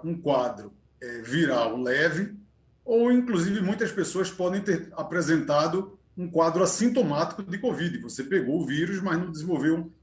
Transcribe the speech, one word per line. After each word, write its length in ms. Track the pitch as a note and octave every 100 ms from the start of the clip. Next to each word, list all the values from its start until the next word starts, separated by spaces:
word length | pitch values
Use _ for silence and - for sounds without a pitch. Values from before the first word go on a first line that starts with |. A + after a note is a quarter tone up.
| D#3+
um 100 | E3
quadro, 560 | C#3+ C3 B2 A2 G#2 - _ _
é, 200 | B2 A#2
viral 540 | A#2 D3 D3 B2 A2 B2
leve, 600 | B2 C3+ E3 D#3 G3+ - - _ _ _
ou, 260 | - A#3 A#3+
inclusive, 500 | B3 B3 F#3 F3+ G#3
muitas 300 | F#3 G#3 D3
pessoas 400 | - E3 F#3 F#3
podem 300 | - F3+ G3
ter 280 | G3 E3 -
apresentado 1040 | - D3+ E3+ D3+ D#3+ D3 D3 E3 F#3 G3 - _
um 160 | - E3+
quadro 320 | E3 E3 E3
assintomático 800 | F#3 - A#3 C4+ E3+ D3 E3+ -
de 140 | G3 G3
covid. 400 | B3 C#3+ E3+ -
Você 220 | A#2 -
pegou 380 | C#3 F#3+ B2+ D#3+
o 60 | C3+
vírus, 340 | D3 F3 G3
mas 180 | F#3 E3+
não 120 | F3+
desenvolveu 600 | D#3 E3+ D#3 D3+ E3+ D#3+ -